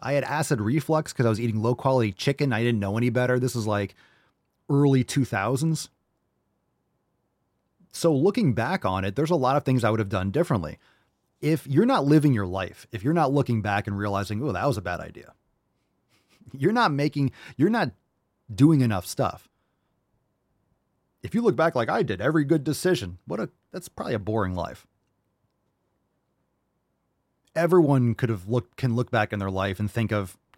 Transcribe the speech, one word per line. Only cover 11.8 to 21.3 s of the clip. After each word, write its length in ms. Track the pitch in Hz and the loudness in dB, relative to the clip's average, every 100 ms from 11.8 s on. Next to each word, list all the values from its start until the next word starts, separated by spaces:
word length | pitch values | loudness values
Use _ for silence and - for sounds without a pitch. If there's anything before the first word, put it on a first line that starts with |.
| 233 | 2
not 180 | 254 | 2
living 300 | 143 156 147 | 4 4 6
your 120 | 117 92 | 2 0
life, 400 | 95 90 - - | -4 -6 -10 -12
if 100 | 104 | -6
you're 120 | 113 | -2
not 180 | 170 143 | 0 2
looking 300 | 139 127 113 | 2 0 0
back 240 | 104 101 104 | 0 -2 -2
and 100 | 101 | -4
realizing, 460 | 104 98 98 107 | -2 -2 -2 -4
"Oh, 100 | 143 | -4
that 140 | 90 135 | -2 -2
was 100 | 110 | -2
a 60 | |
bad 180 | 90 85 | -6 -8
idea," 320 | 80 - - _ _ _ _ _ _ _ _ _ _ _ - | -10 -18 -20 _ _ _ _ _ _ _ _ _ _ _ -20
you're 200 | 139 151 | -2 0
not 200 | 233 208 | 2 2
making, 400 | 139 147 143 135 - - - | 2 0 0 -2 -2 -18 0
you're 140 | 170 | 2
not 220 | 233 147 - _ _ _ _ - | 2 -2 -4 _ _ _ _ -14
doing 280 | 98 147 151 | 4 6 6
enough 240 | 123 98 - | 2 0 -4
stuff. 420 | - 107 - _ _ _ _ _ _ _ _ _ _ _ _ _ _ _ _ _ _ | -4 -4 -4 _ _ _ _ _ _ _ _ _ _ _ _ _ _ _ _ _ _
If 120 | - | -4